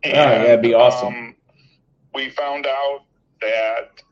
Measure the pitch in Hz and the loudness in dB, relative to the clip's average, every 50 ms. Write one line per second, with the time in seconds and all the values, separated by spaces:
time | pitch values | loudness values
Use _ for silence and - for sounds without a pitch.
0 | - - - 143 151 139 117 110 110 120 120 113 110 117 117 113 120 123 123 123 | -6 -2 0 2 2 2 2 2 4 4 4 4 4 2 4 6 6 6 4 2
1 | 123 123 120 120 120 113 - _ _ _ _ _ _ _ _ _ _ _ _ _ | -6 -8 -8 -12 -16 -18 -20 _ _ _ _ _ _ _ _ _ _ _ _ _
2 | _ _ _ 139 131 131 - - 147 143 143 143 143 143 135 135 143 139 143 139 | _ _ _ -12 -10 -10 -8 -6 -6 -6 -6 -6 -4 -4 -4 -2 -2 -4 -4 -6
3 | _ _ _ _ _ _ _ _ - 107 110 - 92 - - 117 - - _ _ | _ _ _ _ _ _ _ _ -6 -4 -2 -2 -2 -2 -4 -6 -8 -12 _ _
4 | _ _ | _ _